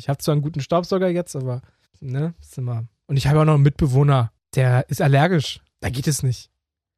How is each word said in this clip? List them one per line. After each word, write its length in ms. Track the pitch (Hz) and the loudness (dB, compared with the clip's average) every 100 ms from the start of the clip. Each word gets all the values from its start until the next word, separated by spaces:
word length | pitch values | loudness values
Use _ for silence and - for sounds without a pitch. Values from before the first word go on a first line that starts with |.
Ich 60 | - | -6
hab 100 | 139 | -4
zwar 120 | - | 0
einen 100 | 147 | -2
guten 180 | 147 156 | -2 -6
Staubsauger 480 | 131 175 170 190 185 | -2 -2 0 0 0
jetzt, 260 | 175 175 | -2 -4
aber, 280 | 143 131 123 - _ _ _ | -6 -6 -8 -10 _ _ _
ne, 340 | 139 131 160 165 | -8 -4 -4 -8
ist 140 | - - | -16 -10
immer. 260 | 123 117 117 _ - | -6 -6 -8 _ -4
Und 100 | 139 | -2
ich 100 | 139 | 2
habe 140 | 156 | 2
auch 40 | 156 | 4
noch 80 | |
einen 80 | 151 | 4
Mitbewohner, 680 | 143 - 151 127 143 135 113 - _ | 4 2 0 2 4 2 0 -6 _
der 340 | - 127 123 - | -2 2 2 0
ist 100 | 139 | -2
allergisch. 600 | 147 139 170 175 - - _ _ | 2 4 2 0 -2 -10 _ _
Da 80 | 113 | -6
geht 160 | 123 147 | -4 -2
es 160 | 139 | -2
nicht. 280 | 131 117 - _ _ _ _ | -2 -4 -10 _ _ _ _